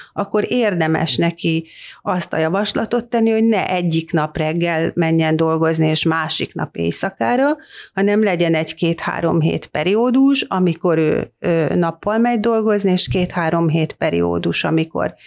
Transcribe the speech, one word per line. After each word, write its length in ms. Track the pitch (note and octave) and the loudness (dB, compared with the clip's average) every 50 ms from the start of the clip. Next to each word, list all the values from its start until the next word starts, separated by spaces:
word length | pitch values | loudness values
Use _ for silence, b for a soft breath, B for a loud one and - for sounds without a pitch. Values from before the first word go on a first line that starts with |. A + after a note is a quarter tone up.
| B B B | B B B
akkor 320 | B G3+ - - G#3 G3+ - | B -6 -2 -2 -2 -2 0
érdemes 680 | - B3 A#3+ G#3+ F#3+ E3+ E3 D#3 D#3+ E3 E3 D#3+ - | 0 0 0 0 0 0 0 0 0 0 0 -2 0
neki 520 | - E3+ E3+ E3+ - - E3+ D#3+ D#3+ D#3+ B B B B B B B | 0 0 -2 -2 -2 -2 -2 -2 -2 -4 B B B B B B B
azt 320 | B G#3 F#3+ F3+ F3 - - | B -4 -4 -4 -4 -4 -4
a 40 | - | -2
javaslatot 680 | D#3+ D#3+ E3+ G3 G#3+ G3+ - - A3+ A3 - A#3+ A#3 | -2 0 0 -2 -2 -2 -2 -4 -4 -2 -2 -4 -2
tenni, 260 | - - A#3 A3+ A3+ | -2 0 0 2 2
hogy 120 | A3 A3 A3+ | 2 2 2
ne 240 | A3+ A3 G3 D#3+ - | 2 2 0 0 -2
egyik 440 | F#3 F3+ F3+ F3 D#3+ E3 D#3+ D#3+ | -2 -2 0 0 0 -2 -2 -2
nap 260 | - E3 D3+ D3+ - - | -2 -2 -2 -2 -2 -2
reggel 540 | D#3 D#3 D#3+ E3+ E3+ E3+ E3+ D#3+ E3 E3+ - | -2 -2 -2 0 0 0 0 0 -2 -2 0
menjen 420 | - F3 D#3+ D#3+ E3 D#3+ D#3+ D#3+ | 0 0 2 2 2 2 2 2
dolgozni, 520 | D#3+ D#3+ D#3+ D#3+ D#3+ D#3+ D#3+ E3 D#3+ D#3+ D#3 | 2 2 2 2 2 0 0 2 2 0 0
és 160 | D#3 D#3+ - | 0 0 0
másik 500 | D#3+ D#3+ E3 D#3+ D#3+ - - - - - | 0 0 0 -2 -4 -4 -4 -6 -6 -6
nap 220 | E3 D#3 - - | -6 -8 -6 -6
éjszakára, 800 | E3 E3+ E3+ E3+ - - G3 - - A3+ A3+ B3 B3 C4+ C#4+ D#4 D4+ B B B B B B B | -4 -4 -2 -2 -2 -4 -4 -4 -2 -2 0 0 2 2 0 0 -2 B B B B B B B
hanem 300 | - G3 G3+ G#3 G#3+ A3 | -2 0 2 2 2 2
legyen 320 | G#3 F3+ E3+ E3+ E3 E3 | 2 2 2 2 2 2
egy 200 | D#3 D#3+ D#3+ - | 0 -2 -4 -4
két-három 680 | - F3+ E3 E3+ E3 - - - - E3+ E3 E3+ E3+ | -2 -2 -2 -2 -2 -4 -6 -4 -2 0 0 2 2
hét 240 | D3+ E3 - - - | 2 2 0 -2 -4
periódus, 760 | - - C3+ D3+ F3+ G3 A3 A#3 B3 A#3+ C4+ C4+ C#4 C#4 C4 | -6 -6 -4 -2 0 0 2 2 2 4 4 4 4 4 2
amikor 560 | - - - F#3 F#3 F3 E3 - - F3+ E3 D#3+ | -2 -2 0 0 2 2 0 0 0 0 2 2
ő, 360 | D#3+ D#3 - - - - _ _ | 2 2 2 0 -2 -6 _ _
ö, 360 | - E3+ E3+ E3 D#3 C#3+ - | -2 0 0 0 0 0 0
nappal 420 | F3+ F3 E3+ E3 - - G#3 G#3 A3+ | 0 0 0 -2 -4 -4 -2 0 2
megy 220 | A#3 A#3+ A#3+ A#3 | 2 2 2 0
dolgozni, 520 | G#3 A#3 A3+ A3 G#3+ A3 G#3 G#3 G3 F#3+ | 0 0 0 0 2 0 0 2 2 2
és 160 | F#3 F#3 - - | 2 0 0 0
két-három 600 | - - F3+ F3 - F3+ E3+ D#3+ D#3+ E3+ E3+ E3 | -2 -2 -2 -2 -2 -2 -2 0 0 2 2 2
hét 260 | D3+ E3 D#3+ D#3 - | 2 0 0 -2 -4
periódus, 720 | - - D#3+ E3 - - - - - F3 E3+ E3 - - | -4 -2 0 0 0 0 0 0 0 -2 -2 -2 -2 -2
amikor 500 | D#3 D#3+ D#3+ D#3+ D#3+ - - - - F3+ B B | 0 0 0 0 -2 -2 -4 -4 -4 -6 B B